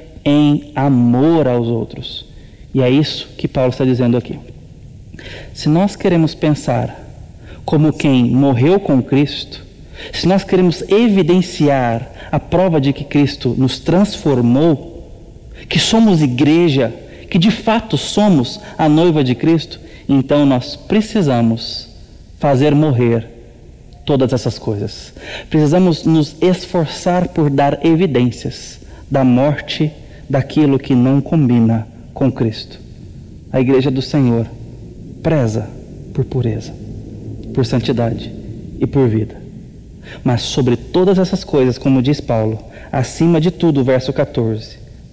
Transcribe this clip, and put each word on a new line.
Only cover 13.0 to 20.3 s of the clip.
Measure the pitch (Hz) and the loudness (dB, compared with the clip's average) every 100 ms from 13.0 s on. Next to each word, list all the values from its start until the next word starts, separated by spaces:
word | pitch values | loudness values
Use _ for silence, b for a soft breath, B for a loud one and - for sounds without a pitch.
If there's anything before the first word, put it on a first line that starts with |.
Cristo | - 143 143 - 127 120 | -2 0 0 0 -4 0
nos | 131 - | -2 -2
transformou, | - 165 208 - 156 127 120 127 165 139 - - - - - - - B B | 0 2 2 0 0 2 2 4 4 2 -4 -18 -18 -20 -20 -20 -20 B B
que | - | -2
somos | - 226 220 175 | 0 4 4 4
igreja, | 147 123 147 160 175 135 113 - B B B | 2 2 4 4 4 2 0 -4 B B B
que | 190 | 2
de | 190 | 2
fato | - - 226 - 139 | 2 0 -2 -2 -4
somos | - - 208 160 120 - B B | -2 2 4 4 0 -6 B B
a | 156 | 2
noiva | 151 175 156 | 4 4 4
de | 127 123 | 0 0
Cristo, | 156 165 - - B B B | 2 2 0 -14 B B B
então | 139 127 | 0 2